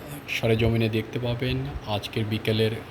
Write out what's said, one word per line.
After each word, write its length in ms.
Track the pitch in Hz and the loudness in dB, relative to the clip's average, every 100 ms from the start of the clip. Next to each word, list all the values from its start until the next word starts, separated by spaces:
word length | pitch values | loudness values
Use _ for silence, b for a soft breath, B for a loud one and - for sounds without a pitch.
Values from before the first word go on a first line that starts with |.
| B B - | B B -6
সরেজমিনে 600 | - 117 113 113 113 110 | 0 4 4 4 4 2
দেখতে 280 | 113 110 117 | 2 -2 -4
পাবেন 380 | 120 120 127 131 139 - - | -4 -2 -2 -2 -4 -6 -4
আজকের 360 | 104 - 117 | -4 -2 -2
বিকেলের 480 | 107 107 110 110 110 110 - | 0 0 2 2 2 0 -8